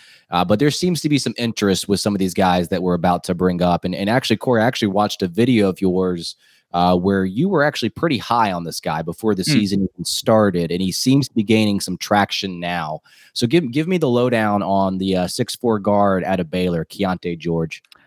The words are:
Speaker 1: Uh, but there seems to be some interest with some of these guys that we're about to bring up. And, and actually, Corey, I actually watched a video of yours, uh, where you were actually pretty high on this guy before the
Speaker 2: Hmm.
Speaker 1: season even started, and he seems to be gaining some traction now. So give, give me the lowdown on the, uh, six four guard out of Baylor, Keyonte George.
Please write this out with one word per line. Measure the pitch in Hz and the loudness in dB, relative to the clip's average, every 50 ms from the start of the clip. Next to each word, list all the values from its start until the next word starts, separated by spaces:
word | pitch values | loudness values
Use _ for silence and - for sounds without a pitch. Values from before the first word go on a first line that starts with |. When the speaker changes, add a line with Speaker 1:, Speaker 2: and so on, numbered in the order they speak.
| - - - _ _ - | -18 -20 -20 _ _ -4
Speaker 1:
Uh, | 85 87 90 | -2 0 2
but | 87 104 104 | 2 2 2
there | 143 147 | 2 2
seems | 139 - - 180 175 147 - | 0 0 0 0 0 0 0
to | 156 | 0
be | 147 135 | 0 0
some | - 127 107 | 0 -2 -4
interest | - 120 117 107 - 104 98 95 90 - | -4 -4 -4 -2 0 2 2 2 2 0
with | - 101 92 | 0 -2 0
some | - 107 101 | 0 0 0
of | 95 | 0
these | 95 92 85 | 0 0 0
guys | - 95 92 90 90 87 80 | 2 2 4 4 2 0 0
that | 95 87 90 | -2 -2 0
we're | 90 87 | 0 0
about | 85 80 90 87 87 - | 2 2 2 0 0 -2
to | - 90 | -4 -2
bring | 85 90 92 90 87 | 0 0 0 2 2
up. | 90 90 85 85 - | 2 2 2 0 -2
And, | 92 90 | -4 -4
and | 73 98 101 | -4 -2 0
actually, | 113 131 - - 110 98 | 0 0 0 0 -2 -2
Corey, | - - 123 110 107 | 0 0 0 2 2
I | |
actually | 123 127 - - 101 | 0 0 -2 -2 -2
watched | 95 101 104 104 - - | 0 0 0 0 -2 -4
a | 98 90 | -6 -2
video | 85 101 117 135 123 107 101 95 | 0 0 2 4 4 4 4 2
of | 90 - 95 | 0 0 0
yours, | 92 90 92 92 90 90 85 82 - - _ _ _ _ _ _ _ - | 0 0 0 0 -2 -2 -4 -8 -10 -14 _ _ _ _ _ _ _ -2
uh, | 87 87 90 92 | 0 2 4 2
where | 90 90 98 98 98 95 | 2 2 2 2 2 0
you | 95 95 117 175 196 | 0 0 0 0 2
were | 196 151 143 | 2 2 2
actually | 151 - - - 107 | 0 0 -2 -4 -6
pretty | - - 160 170 139 | -4 -2 -2 -2 -2
high | 101 - - 117 120 113 101 92 | -2 -2 0 0 2 2 0 0
on | 87 85 | -4 -6
this | 80 - - | -8 -10 -8
guy | - 90 78 80 80 | -6 -4 -4 -4 -4
before | 82 82 - - 110 104 | -6 -8 -4 -2 -2 -2
the | 92 87 | 0 0
Speaker 2:
Hmm. | 80 | 0
Speaker 1:
season | 78 104 104 95 98 98 95 92 - | 0 2 2 0 0 0 -2 -2 -4
even | - 85 | -6 -8
started, | - - - - - 113 110 107 101 87 87 85 78 | -6 -6 -4 0 2 4 4 4 4 2 0 -2 -2
and | 85 90 | -2 -2
he | 95 92 85 | -2 -4 -4
seems | - - 127 135 143 135 | -2 2 2 4 4 2
to | - - | 0 0
be | 117 104 | -2 0
gaining | 104 110 110 110 104 101 95 | 2 2 2 2 2 0 -2
some | - - 92 - | -2 -6 -8 -6
traction | - - 104 104 101 - - - - 95 90 87 | -4 0 2 2 2 2 -2 -4 -6 -8 -8 -8
now. | 85 87 87 87 80 78 78 76 - _ _ - - _ - | -6 -6 -4 -4 -4 -6 -8 -10 -12 _ _ -20 -20 _ -6
So | - 123 117 | -4 -2 0
give, | 151 175 170 120 117 | 2 2 0 0 -2
give | 147 160 175 | -4 -2 -2
me | 185 175 | -2 0
the | 156 131 | 0 2
lowdown | 120 120 123 127 120 113 110 104 104 101 95 | 2 2 2 2 2 0 2 2 0 0 0
on | 85 98 98 98 95 95 92 | 0 0 0 0 0 0 -2
the, | 95 95 95 | -2 0 0
uh, | 90 90 | 0 0
six | 87 - - 123 - - | -2 -2 -4 -6 -6 -6
four | - - 120 110 104 | -4 -2 0 0 0
guard | 95 104 101 101 101 101 95 92 87 | 0 2 2 4 4 4 2 2 0
out | 92 95 92 | 0 -2 -2
of | 87 78 | -2 -2
Baylor, | 82 90 90 90 87 82 78 | -2 -2 -2 0 -2 -2 -4
Keyonte | - - - 98 92 92 87 - 90 85 82 | -6 -6 -4 -2 -2 -2 -4 -6 -6 -8 -6
George. | 78 85 82 82 82 78 - - _ _ - - _ | -4 -4 -2 -2 -2 -4 -8 -12 _ _ -20 -20 _